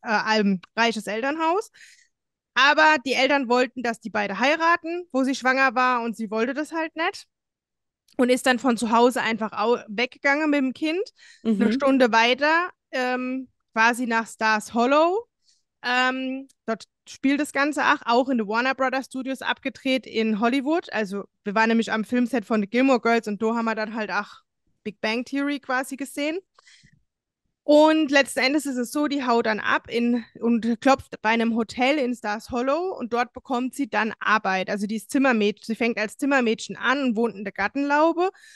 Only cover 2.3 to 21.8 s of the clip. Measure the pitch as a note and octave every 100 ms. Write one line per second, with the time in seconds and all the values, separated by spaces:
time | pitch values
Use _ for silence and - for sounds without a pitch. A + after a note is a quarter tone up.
2.3 | _ _ - C#4 D4+ D#4 D#4 C4 A#3+ C4+
3.3 | C#4+ A#3 B3 B3+ B3+ A#3 A3+ G#3+ G#3+ G3+
4.3 | G3 C4 D#4+ E4 E4+ D#4+ F4 F4+ B3+ C4
5.3 | C4 B3+ C4 C4+ A#3 B3+ B3 A#3 G#3+ A3
6.3 | A3 B3 C4+ D4 D#4+ D#4+ D#4 F4 - -
7.3 | _ _ _ _ _ _ _ _ - B3
8.3 | B3 C4+ B3 C4+ A#3 A3+ A3+ B3 B3 G#3+
9.3 | A3+ G#3+ - G#3+ A#3+ A3 G#3 C4 - C#4+
10.3 | C#4+ D#4 C#4+ C4 - D#4 F4 A#4 - -
11.3 | - A3+ G3+ A3+ C4 C#4 C4+ B3 A3+ A#3
12.3 | B3+ D4 E4 F4+ - _ C4+ B3+ B3+ B3+
13.3 | C4 B3+ _ _ A3+ A3+ A#3+ A#3+ A3+ A3
14.3 | - A3 G#3+ - A#3 A#3+ D4 E4 G4+ A#4+
15.3 | _ _ _ _ _ B3 B3 B3+ C4 C4
16.3 | C4 C4+ _ - A3+ - _ - - C4+
17.3 | C#4+ D4 C4+ D4 C#4+ B3+ D4 - A#3+ C4
18.3 | B3 G3+ A3 C4 C4 C4 C4 B3 C4 C4
19.3 | C4 - A#3+ C4+ - C4+ C4 - A3 A3
20.3 | G#3 A#3+ C#4 C4 E4+ - G#3+ G3+ G3+ -
21.3 | _ G#3 G3+ A3+ A3+